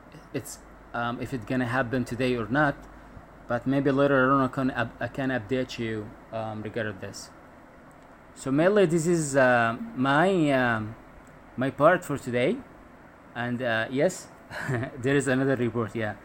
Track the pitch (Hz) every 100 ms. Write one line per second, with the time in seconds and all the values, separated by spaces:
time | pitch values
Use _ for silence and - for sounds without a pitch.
0 | - - - 139 - - - - - 120
1 | 117 123 123 135 104 131 123 117 127 127
2 | 120 117 127 123 107 135 151 - - -
3 | - - - - - 120 - 139 143 135
4 | 143 139 127 139 131 139 131 123 120 -
5 | 120 - 135 127 104 131 127 - 117 110
6 | 104 - - 113 110 107 107 104 107 95
7 | 101 - - - - - - - - -
8 | - - - - - 135 175 208 185 170
9 | 160 170 151 135 127 123 113 117 - 120
10 | 131 143 180 190 151 135 123 113 107 113
11 | - - - - - - 135 - 147 180
12 | - 139 - 120 131 254 - - - -
13 | - - - - 120 120 127 113 113 131
14 | 170 - - - - - - 127 135 139
15 | 123 143 131 127 135 131 120 117 110 117
16 | 110 104